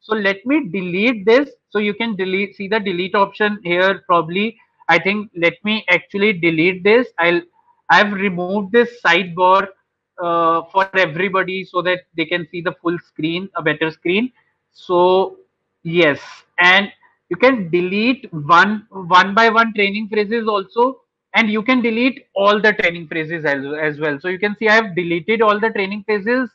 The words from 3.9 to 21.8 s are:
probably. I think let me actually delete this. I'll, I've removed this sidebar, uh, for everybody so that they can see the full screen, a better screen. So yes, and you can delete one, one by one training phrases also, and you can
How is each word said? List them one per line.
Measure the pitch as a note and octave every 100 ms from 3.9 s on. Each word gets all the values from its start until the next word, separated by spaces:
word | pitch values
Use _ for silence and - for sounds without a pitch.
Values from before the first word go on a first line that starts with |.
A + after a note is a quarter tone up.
| F#3+ _
probably. | F3 D#3+ F3+ G#3+ A3 _ _ -
I | E3+
think | F3 G#3 G3+
let | F3 E3+ E3
me | G#3 G#3+ -
actually | F3 - G3+ G#3
delete | F#3+ E3+ D#3+ E3+ F#3+
this. | F#3 A3+ B3 -
I'll, | E3+ F3 E3+ _ _ _ _
I've | E3+ G3+
removed | G3+ G3+ F3 F3+ G3+ G3
this | A#3 A#3 -
sidebar, | F3+ E3+ F#3 E3+ F#3 F#3+ G3 - _ _ _ -
uh, | F3 E3+ E3 E3 D#3+
for | F#3+ F#3+ F#3+
everybody | F3 D3+ G3 F#3+ F3+ F#3
so | F3+ F3+
that | F3 F3+ _ D#3+
they | D#3
can | F3 E3
see | F3+
the | E3+ E3+
full | E3+ E3+
screen, | _ - D#3 E3+ F#3+ E3+
a |
better | D#3 D3 D#3+
screen. | D#3 E3+ F#3+ B3 _ _ _ _
So | _ - F3 F3+ F#3 F#3+ - _ _ _ _
yes, | E3 E3 D#3+ C3+ - - _ -
and | F3+ F#3 G3+ _ _ _ _
you | F3
can | B3 C4 F3
delete | F3 F3+ G3 A3+ B3 G#3+
one, | D#3+ C#3+ E3+ F#3+ G#3+ -
one | F#3+ F3+ F3+ F#3+
by | G3+ A3+
one | A3 A3+
training | G#3 G3+ G3+ A3
phrases | G#3+ G#3 A#3 A3
also, | G#3 G3 A#3 B3 C4 _ _ _
and | G3 A3+
you | G#3+
can | G#3+ B3+